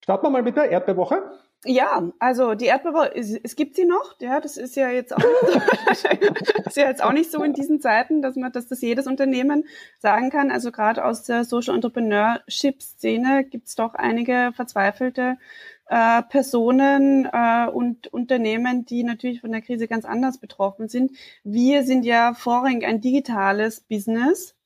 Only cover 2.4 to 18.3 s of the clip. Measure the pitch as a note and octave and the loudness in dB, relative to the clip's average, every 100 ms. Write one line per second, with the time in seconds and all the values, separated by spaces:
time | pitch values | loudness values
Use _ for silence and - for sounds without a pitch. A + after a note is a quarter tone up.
2.4 | B3+ G#3+ A#3 B3+ D4+ D#4 D4 - A3 A3 | 0 0 0 0 0 0 0 -2 -6 -8
3.4 | - - D4+ - F4+ F4+ C#5 - B3 C#4 | -10 -6 -4 0 2 2 -2 -10 -4 -4
4.4 | D4 - B3 C#4 C4 B3 B3 - A#4+ A#4+ | -4 -12 -8 -2 0 -2 -4 2 4 4
5.4 | B4 - - C5 A#4 - - - G#4 - | 4 2 2 0 0 0 0 2 2 0
6.4 | - G#4+ - - C#4 C4 G#3+ C4+ E4 D#4 | -2 -2 -2 0 0 2 0 2 0 -2
7.4 | D4 C4+ C#4 D4+ C4 G#3+ B3 D#4 C#4 C4 | -2 -2 -2 0 2 0 2 0 0 -4
8.4 | B3+ B3 A#3+ B3+ A#3 A#3 C4+ C4+ C4+ B3+ | -6 -8 -8 -6 -2 -2 -2 0 0 2
9.4 | C4+ D4 D4+ - - _ G#3+ G#3 B3+ D4+ | 2 0 -2 -10 -20 _ 2 2 2 0
10.4 | C#4+ B3+ A#3+ A#3 G#3+ A3+ - A3+ - A#3 | 0 0 -4 -2 0 0 -2 -4 -2 -2
11.4 | A#3+ A#3+ A#3+ - A#3 A#3 A3+ G#3 G#3+ A#3 | 0 -2 -2 -2 -2 -2 0 2 2 -2
12.4 | - - C#4 C4+ - - A3+ A3+ B3+ C#4 | -6 -4 -2 -4 -12 -8 -4 -2 2 0
13.4 | C4+ A#3 - - A3+ - A#3 A3+ A#3+ B3 | 0 -8 -14 -6 -6 -2 -2 -2 0 0
14.4 | B3 A#3+ A#3+ - G3 G#3 B3+ B3+ B3+ B3+ | 0 -4 -6 -2 -2 0 -4 -2 -4 -4
15.4 | - - - - _ A#3+ A3+ A#3 A#3 C#4 | -10 -20 -20 -20 _ 2 4 2 2 -2
16.4 | C4+ A#3+ A#3 B3+ C4+ C#4 C#4 C#4 C4 A#3 | 0 0 2 4 4 4 4 4 2 2
17.4 | A#3 A#3 A#3 B3 A#3+ A#3 - A#3 A#3+ | 2 2 0 -2 -4 -4 -10 -8 -2